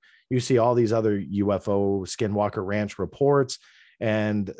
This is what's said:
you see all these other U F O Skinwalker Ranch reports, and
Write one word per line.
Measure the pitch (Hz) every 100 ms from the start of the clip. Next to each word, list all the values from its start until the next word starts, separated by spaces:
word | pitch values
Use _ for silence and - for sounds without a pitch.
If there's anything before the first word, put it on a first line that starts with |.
| _ _ -
you | 127
see | 123 127
all | 117
these | 120 117
other | 113 110 101
U | 73 101 101
F | 98 107
O | 101 101 98 92
Skinwalker | - 110 104 104 107
Ranch | 95 104 104 -
reports, | 92 - 139 143 131 - _ _ _ -
and | 117 107 107 104 98 -